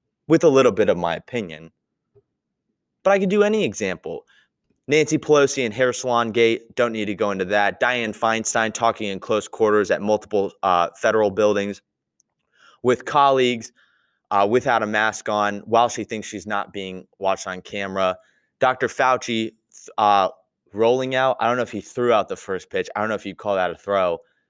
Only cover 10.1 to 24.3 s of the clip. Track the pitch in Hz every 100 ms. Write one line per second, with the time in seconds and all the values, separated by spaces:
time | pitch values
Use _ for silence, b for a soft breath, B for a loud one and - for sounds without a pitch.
10.1 | 107 - 104 98 - 98 87 85 - 113
11.1 | 110 104 95 104 101 101 98 _ _ _
12.1 | _ _ _ _ b b b 123 123 -
13.1 | 147 139 135 127 117 - _ _ _ _
14.1 | _ - 101 101 123 131 113 107 107 110
15.1 | 101 - 104 104 101 104 113 117 - 104
16.1 | 110 - 104 98 101 - 101 95 92 -
17.1 | - 95 95 98 92 - 104 98 95 95
18.1 | 90 b b b b 131 131 127 - 131
19.1 | 123 - 113 110 - _ - - - 107
20.1 | 101 92 - _ _ _ 101 113 127 131
21.1 | 131 131 - 113 123 113 104 - - 120
22.1 | 107 95 92 - 92 - 95 90 107 110
23.1 | 104 101 - 104 95 90 82 101 98 90
24.1 | 82 _